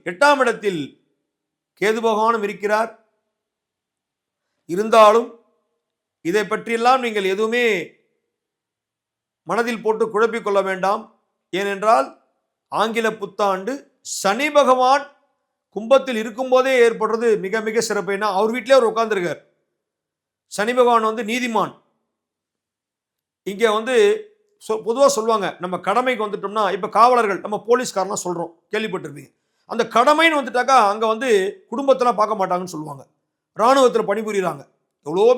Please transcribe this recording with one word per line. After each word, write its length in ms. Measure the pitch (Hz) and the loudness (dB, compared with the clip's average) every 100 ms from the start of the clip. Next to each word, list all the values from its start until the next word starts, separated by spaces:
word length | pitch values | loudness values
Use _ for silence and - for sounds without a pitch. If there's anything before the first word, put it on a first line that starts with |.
| - | -12
எட்டாம் 300 | 180 285 277 | 0 2 2
இடத்தில் 380 | 240 220 208 175 135 - _ _ _ _ _ _ _ _ | 0 -2 -4 -6 -8 -14 _ _ _ _ _ _ _ _
கேது 200 | 190 226 | -2 0
பகவானும் 440 | 226 214 220 226 202 | 0 2 2 0 -4
இருக்கிறார். 440 | 180 202 214 226 - _ _ _ _ _ _ _ _ _ _ _ _ _ _ _ _ - | -6 -2 -2 -2 -8 _ _ _ _ _ _ _ _ _ _ _ _ _ _ _ _ -8
இருந்தாலும் 600 | 175 220 220 208 220 254 - _ _ _ _ _ _ _ _ | -6 4 8 8 6 2 -8 _ _ _ _ _ _ _ _
இதை 180 | 160 202 | -4 -2
பற்றியெல்லாம் 580 | 202 214 180 226 240 262 | -2 -6 -4 0 2 2
நீங்கள் 260 | 240 208 190 | 0 -4 -2
எதுவுமே 340 | 190 220 240 240 190 147 - _ _ _ _ _ _ _ _ _ _ _ _ _ _ - | -2 -2 0 0 -2 -6 -14 _ _ _ _ _ _ _ _ _ _ _ _ _ _ -6
மனதில் 360 | 202 233 226 | -4 -2 -2
போட்டு 200 | 220 214 220 | -4 -2 -2
குழப்பிக் 300 | 190 226 226 208 | 0 -2 -2 -2
கொள்ள 140 | 196 | -2
வேண்டாம். 400 | 196 190 185 214 220 _ _ _ _ | -2 -2 -2 -4 -6 _ _ _ _
ஏனென்றால் 560 | 175 202 196 214 247 277 - _ _ _ _ _ | -6 -4 -2 2 2 0 -10 _ _ _ _ _
ஆங்கில 360 | 147 220 226 220 220 | -4 -2 -2 -4 -4
புத்தாண்டு 540 | 196 190 202 190 190 277 - _ - - | -10 -4 -2 -2 -6 -10 -12 _ -14 -4
சனி 260 | 190 220 302 294 | -2 0 0 2
பகவான் 480 | 254 254 254 277 277 _ _ _ _ _ _ 190 | 4 4 4 2 0 _ _ _ _ _ _ -12
கும்பத்தில் 420 | 226 269 269 226 | 2 2 2 -4
இருக்கும்போதே 500 | 226 208 262 254 262 254 | -4 -6 0 2 4 4
ஏற்படுறது 440 | 233 185 214 226 233 196 | 4 2 -2 -2 0 0
மிக 160 | 185 220 | -2 -4
மிக 200 | 214 226 | -2 -4
சிறப்பு. 320 | 220 208 185 196 | -2 -4 -4 -4
ஏன்னா 120 | 214 185 | -2 0
அவர் 180 | 220 | -2
வீட்டிலே 220 | 247 226 269 | -2 2 4
அவர் 140 | 226 | 4
உட்கார்ந்திருக்கார். 500 | 220 226 202 175 139 _ _ _ _ _ _ _ _ _ _ _ | 0 -2 -2 -4 -6 _ _ _ _ _ _ _ _ _ _ _
சனி 200 | - 214 | -6 -2
பகவான் 340 | 247 240 233 220 | 2 4 4 0
வந்து 140 | 220 208 | -2 -4
நீதிமான். 420 | 247 247 220 165 - _ _ _ _ _ _ _ _ _ _ _ _ _ _ _ _ - | -4 -2 -2 -4 -6 _ _ _ _ _ _ _ _ _ _ _ _ _ _ _ _ -12
இங்க 180 | 196 226 214 | -2 0 0
வந்து 180 | 220 247 202 214 - _ _ _ | 0 2 4 2 -6 _ _ _
சொ-, 180 | - 220 | -8 -6
பொதுவா 240 | 190 233 277 269 | -4 2 2 2
சொல்லுவாங்க, 320 | 226 220 180 - | 0 -2 -2 -6
நம்ம 160 | 180 180 | -8 -6
கடமைக்கு 440 | 180 214 254 240 | -2 0 0 -2
வந்துட்டோம்னா, 400 | 214 190 196 214 196 190 | -4 -6 -6 -2 -2 -2
இப்ப 100 | 208 | -2
காவலர்கள், 480 | - 240 247 220 185 | 4 4 4 0 -4
நம்ம 140 | 196 208 208 | -6 -8 0
போலீஸ்காரன்லாம் 580 | 247 254 196 185 202 | -2 0 -4 -4 -6
சொல்றோம், 280 | 180 170 165 - _ | -6 -8 -10 -14 _
கேள்விப்பட்டிருப்பீங்க. 600 | 214 220 180 156 143 131 _ _ _ - | -6 -6 -8 -10 -16 -20 _ _ _ -8
அந்த 120 | 226 220 226 | -4 0 2
கடமைன்னு 420 | 262 302 330 302 | 4 4 4 2
வந்துட்டாக்கா 400 | 247 233 247 262 202 | -2 -2 2 4 4
அங்க 120 | 208 220 | 2 -2
வந்து 220 | 220 262 208 190 - _ | -2 0 0 0 -6 _
குடும்பத்தெல்லாம் 480 | 233 277 254 247 202 | -4 0 2 0 0
பார்க்க 200 | 214 214 | -2 -2
மாட்டாங்கன்னு 340 | 185 180 185 | -2 -4 -6
சொல்லுவாங்க. 300 | 160 151 135 - _ _ _ _ - | -12 -14 -16 -20 _ _ _ _ 0
இராணுவத்துல 480 | 226 277 247 220 185 | 2 4 4 2 -2
பணிபுரியுறாங்க, 540 | 202 214 202 180 147 - _ _ _ 143 | -4 -4 -4 -4 -6 -14 _ _ _ -6
எவ்வளவோ 260 | 175 226 | 2 4